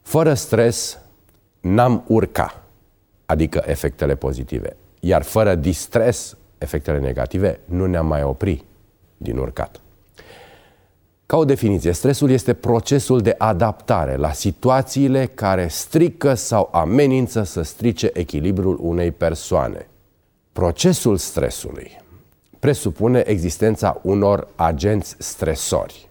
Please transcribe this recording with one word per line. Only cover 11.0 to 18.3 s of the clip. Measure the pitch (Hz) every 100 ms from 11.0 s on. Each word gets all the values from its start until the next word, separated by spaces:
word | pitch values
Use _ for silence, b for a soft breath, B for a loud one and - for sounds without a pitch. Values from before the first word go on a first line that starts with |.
| _ _ _
Ca | 156
o | 151
definiție, | 139 110 95 78
stresul | 87 131 135 147
este | 127 -
procesul | 113 - 117 - 139 - 131
de | 104 -
adaptare | 110 90 113 - - 104 71 65
la | 76
situațiile | 71 104 - 123 127 131 - 139 135 131
care | - 101 95 87
strică | - - 156 170 - 139
sau | 127 - 110 92
amenință | 85 80 120 143 131 123 113
să | 101 -
strice | 80 - 117 101 110
echilibrul | - 85